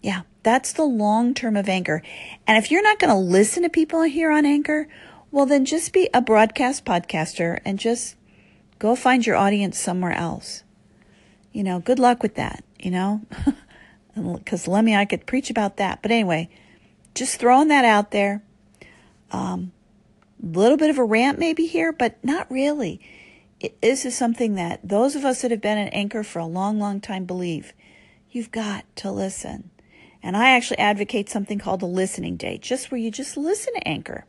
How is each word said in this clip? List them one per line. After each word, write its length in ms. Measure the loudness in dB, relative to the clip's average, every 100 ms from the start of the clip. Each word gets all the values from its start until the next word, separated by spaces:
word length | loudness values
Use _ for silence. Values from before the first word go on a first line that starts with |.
Yeah, 200 | -4 -4 -8 _
that's 280 | 2 2 0
the 140 | 0 0
long 480 | 2 2 2 2
term 240 | 0 -2 -2
of 100 | 0
Anchor. 340 | -2 -2 -4 -6 -18 -18 -8 2
And 100 | 2
if 140 | 4
you're 100 | 4
not 180 | 4 4
gonna 200 | 4 4
listen 440 | 4 4 4 2
to 60 | 0
people 340 | 2 0 2
here 280 | 0 2 2
on 140 | 4 4
Anchor, 420 | 2 2 -2 -4 -12 -20 -20 _ 0
well, 100 | 4
then 200 | 4 2
just 260 | 0 0
be 180 | 2 4
a 80 | 2
broadcast 640 | 4 4 4 2 -2 -2 -2
podcaster 720 | -2 -2 -4 -4 -2 -4 -2 -6
and 120 | -4
just 380 | -2 -2 -6 -14 _ _ _ _ _ _
go 160 | 0 2
find 300 | 4 4 4
your 100 | 2
audience 420 | 2 2 0 -4
somewhere 360 | -4 -2 -2
else. 500 | -2 -4 -6 -12 -16 _ _ _ _ _ _ _ _ _
You 120 | -4
know, 160 | -2 -2
good 200 | 0 4
luck 240 | 4 4
with 120 | -2 -4
that, 280 | -8 -8 -18 _
you 120 | -4
know, 300 | -2 -2 -4 -6 -2 -2 -2 _ -20
<laughs> 680 | -20 _ _ -8 -6 -8 -6
'cause 220 | -6 0
let 180 | 2 4
me, 100 | 2
I 80 |
could 220 | 2 -2 -2
preach 240 | -4 -2
about 260 | -2 -4 -2
that. 240 | -4 -4
But 100 | 0
anyway, 380 | 0 2 -2 -4 _ _ _ _ _ _
just 240 | -8 -6 0
throwing 280 | 6 6 6
that 160 | 6
out 280 | 6 4 2
there. 320 | 0 0 -2 _ _ _ _ -20 _ _ _ _
Um, 420 | -6 -4 -6 -8 _ _ _ _ _ _ _
little 360 | -6 2 4 4
bit 120 | 2
of 80 | 2
a 60 |
rant 360 | 2 2 2 0
maybe 260 | -2 -2 -2
here, 260 | -2 -2
but 320 | 0 -4 -2
not 260 | -4 -4 -4
really. 500 | -2 -2 -2 -6 -8 -18 -20 -20 _ _ _
It, 220 | -12 _
this 240 | 0 0 -4
is 100 | -2
something 400 | -2 0 -2 -2
that 240 | -4 -6
those 320 | -2 2 2 0
of 100 | -2
us 160 | -2
that 100 | -2
have 100 | -2
been 160 | -2 -2
at 160 | -2
Anchor 300 | -4 -4 -6
for 160 | -6 -8
a 60 | -6
long, 320 | -4 -2 -2
long 240 | -2 -4
time 240 | -8 -8 -6
believe. 480 | -6 -4 -6 -10 _ _ _ _ _ _
You've 220 | -10 -8
got 340 | -8 -6 -8 -12 -12
to 140 | -8
listen. 600 | -4 -6 -6 -12 -14 -16 _ _ _ -20 _
And 140 | -4 2
I 160 | 4
actually 280 | 4 2 0
advocate 500 | 0 0 -2 -4 -4
something 300 | -6 -4 -6
called 220 | -4 -4
a 60 | -2
listening 480 | -2 -2 -4 -8 -8
day, 220 | -8 -10
just 340 | -6 -8 -6
where 80 | -6
you 120 | -6
just 260 | -6 -10 -6
listen 360 | -4 -4 -4
to 140 | -6 -6
Anchor. 380 | -6 -8 -14